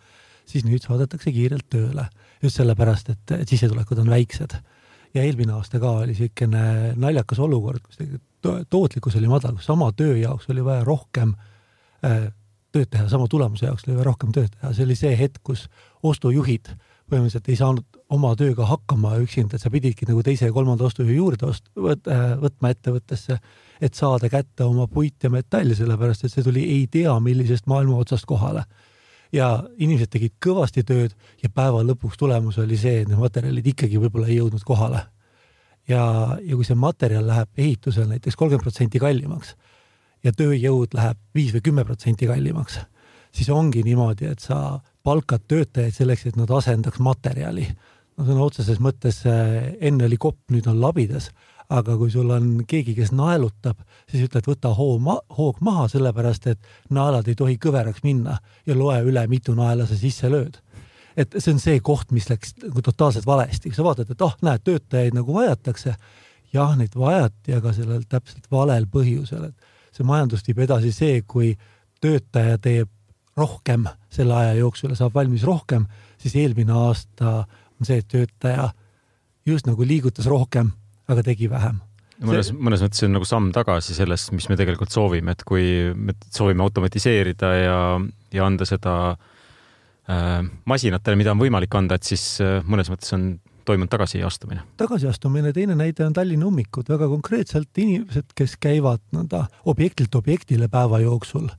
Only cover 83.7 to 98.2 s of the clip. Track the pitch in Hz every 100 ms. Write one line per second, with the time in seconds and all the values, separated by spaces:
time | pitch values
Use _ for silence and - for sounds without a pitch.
83.7 | 87 - 82 92 87 - 92 - 98 92
84.7 | 87 101 - 104 87 85 87 - 95 90
85.7 | 90 87 90 104 98 - - 101 92 98
86.7 | 101 95 101 123 110 92 87 95 92 92
87.7 | 90 90 90 101 - _ 95 95 95 92
88.7 | 95 92 87 90 87 - _ - - _
89.7 | _ _ _ - 90 87 90 87 - -
90.7 | 135 123 92 - 101 107 104 131 104 92
91.7 | 104 92 90 - 95 - - 98 95 85
92.7 | 107 87 92 - 95 92 85 - _ -
93.7 | 101 90 110 104 - - - 107 92 -
94.7 | - 226 233 135 - 139 143 147 143 202
95.7 | 165 160 156 156 156 185 156 180 175 113
96.7 | - 117 151 151 147 - 233 - 151 147
97.7 | - 214 185 226 113